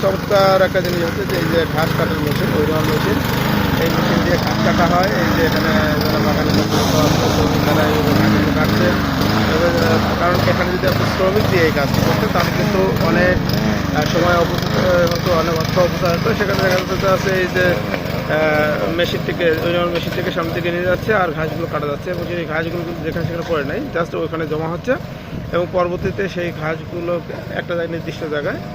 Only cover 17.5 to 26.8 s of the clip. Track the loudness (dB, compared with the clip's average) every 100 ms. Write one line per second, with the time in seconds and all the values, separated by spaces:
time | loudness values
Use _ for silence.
17.5 | 2 2 0 -2 -4 -4 -4 -2 0 2
18.5 | 2 0 0 -2 0 0 -2 -4 0 0
19.5 | 0 0 0 0 -2 -4 -4 -4 -2 -4
20.5 | -2 -2 -2 0 0 0 0 0 -2 -4
21.5 | -4 -4 -4 -4 -4 -6 -6 -4 -4 -4
22.5 | -4 -4 -4 -6 -6 -4 -4 -4 -4 -2
23.5 | -2 -2 -4 -4 -4 -4 -4 -4 -4 -4
24.5 | -4 -4 -4 -2 -4 -6 -12 -10 -10 -4
25.5 | -2 0 0 -2 -2 -4 -4 -4 -4 -6
26.5 | -4 -6 -6